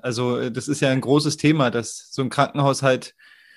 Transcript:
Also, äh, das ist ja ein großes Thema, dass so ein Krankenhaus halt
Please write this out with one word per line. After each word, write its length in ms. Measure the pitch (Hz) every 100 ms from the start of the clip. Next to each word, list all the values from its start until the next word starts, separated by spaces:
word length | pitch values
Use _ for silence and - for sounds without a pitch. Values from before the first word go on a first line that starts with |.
Also, 360 | 123 113 123 123
äh, 120 | 123
das 180 | 120 120
ist 120 | 147
ja 80 | 139
ein 120 | 131
großes 340 | 117 143 147 143
Thema, 340 | 147 156 123
dass 380 | 117 110 - -
so 100 | -
ein 80 | 131
Krankenhaus 520 | - 139 147 139 131
halt 320 | 135 127 - _ _ - _